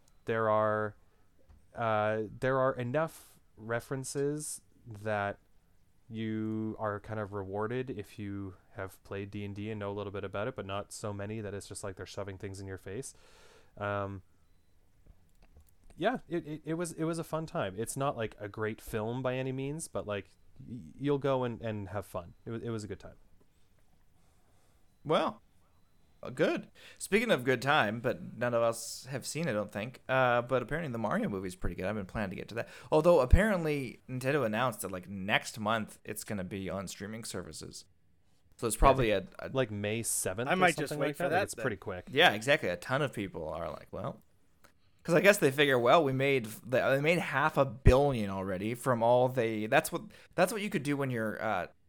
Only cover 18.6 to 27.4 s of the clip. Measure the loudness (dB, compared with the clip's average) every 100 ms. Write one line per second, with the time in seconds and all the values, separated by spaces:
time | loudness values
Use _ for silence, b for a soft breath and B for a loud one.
18.6 | -6 -6 -6 -4 -4 -4 -4 -2 -4 -4
19.6 | -6 -6 -8 -8 -4 -6 -8 _ -20 -20
20.6 | -14 -14 -14 -6 0 0 2 0 0 -4
21.6 | -6 -6 -6 -8 -8 -10 -12 -14 -10 -8
22.6 | -6 -6 -8 -12 -14 -20 -20 -20 -20 _
23.6 | -20 _ -20 _ _ -20 -20 _ _ _
24.6 | _ _ -20 _ 0 2 2 -4 -14 _
25.6 | _ _ _ _ _ _ -10 0 0 0
26.6 | -6 B B B 0 2 4 2